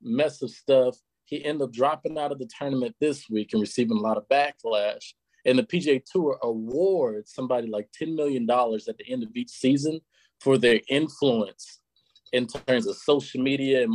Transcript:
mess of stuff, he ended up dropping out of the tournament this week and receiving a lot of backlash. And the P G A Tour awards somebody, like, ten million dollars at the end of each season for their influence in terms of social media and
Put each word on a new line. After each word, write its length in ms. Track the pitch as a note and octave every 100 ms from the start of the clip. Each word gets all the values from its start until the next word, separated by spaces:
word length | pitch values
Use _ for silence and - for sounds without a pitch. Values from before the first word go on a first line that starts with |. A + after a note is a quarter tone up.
mess 400 | A#2+ B2 D3 C#3+
of 80 | A#2+
stuff, 480 | - - C3 B2+ B2 _ _
he 220 | _ D3 D3
ended 160 | D3+ C3
up 40 |
dropping 440 | A2+ C#3 D#3 D#3 D#3
out 140 | C#3+
of 60 | C#3
the 100 | A#2+ -
tournament 380 | C#3+ C3 A#2+ -
this 300 | D3+ C#3 -
week 240 | G#2+ G#2
and 80 | A2
receiving 360 | G2+ - A2+ A2
a 40 |
lot 160 | A2 G#2+
of 100 | -
backlash. 840 | C#3 C#3+ - A2+ G#2+ G#2 A2+ - - _ _ B2+
And 120 | B2+
the 60 |
P 160 | A#2 F3
G 120 | D3
A 80 | C3+
Tour 380 | - F#3 D3+ B2+
awards 920 | A#2+ A2+ A2+ C#3 G3 F3+ A#2+ G#2+ -
somebody, 360 | - B2+ B2 A2+
like, 180 | G#2 G#2
ten 200 | - D#3+
million 320 | D#3+ D3 B2+ A#2
dollars 440 | B2 A#2+ A2 -
at 80 | -
the 120 | A#2+
end 140 | B2+
of 60 | A2 A#2+
each 140 | B2
season 500 | - C3 C#3+ D3+ D#3+ - _ _ _
for 160 | C3+ C3
their 240 | A#2+ A#2 -
influence 880 | C#3 D#3 - C#3+ A#2 G2 - - - _ _ _ _ _
in 120 | B2+ A#2+
terms 400 | - - B2 G2+
of 100 | F#2
social 440 | - C#3+ C#3 -
media 400 | C3+ C3+ C3+ C3
and 80 | A#2